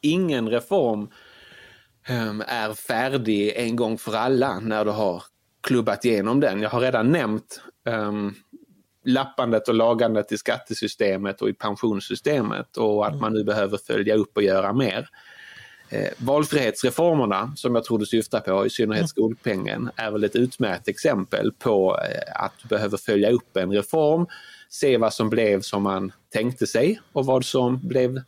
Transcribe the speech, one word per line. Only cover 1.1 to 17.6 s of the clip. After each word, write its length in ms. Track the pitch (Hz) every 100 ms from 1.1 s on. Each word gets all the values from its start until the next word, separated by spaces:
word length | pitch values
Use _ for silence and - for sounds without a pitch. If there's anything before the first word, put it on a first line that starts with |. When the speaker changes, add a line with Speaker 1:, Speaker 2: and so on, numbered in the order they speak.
| - - - - - - - _ _ -
Speaker 1:
ehm, 360 | 127 110 107 -
är 260 | 120 110
färdig 800 | 107 - 113 131 135 113 104 104 110
en 200 | 120 120
gång 220 | 117 113
för 180 | - 110
alla 440 | 123 135 135 92
när 260 | 110 110 107
du 60 |
har 320 | 107 104 87 - _ _ _ -
klubbat 380 | 123 110 101 123
igenom 340 | 110 101 131
den. 220 | 143 98
Jag 80 | 104
har 120 | 120
redan 300 | 127 120 113
nämnt, 500 | 170 117 107 - - - _ -
ehm, 460 | 113 104 104 101 101 _ - _ _ _ _ 131
lappandet 600 | 127 135 - 123 110 110
och 60 | 113
lagandet 560 | 113 117 117 110 101
i 60 | 107
skattesystemet 1040 | - 110 - 110 107 - 104 95 98 98
och 80 | 110
i 40 |
pensionssystemet 1200 | 101 107 101 117 101 - 98 - 147 107 107 - -
och 280 | 110 104 104
att 60 |
Speaker 2:
Mm. 100 | 143
Speaker 1:
man 120 | 110
nu 100 | 107
behöver 340 | 104 107 98 101
följa 380 | - 110 104 107
upp 220 | 101 -
och 60 |
göra 300 | 101 95 98
mer. 360 | 113 127 98 147 - - - - - - - -
Eh, 180 | - 98 -
valfrihetsreformerna 1400 | 120 143 151 147 123 - 131 120 175 160 117 98 113
som 200 | 147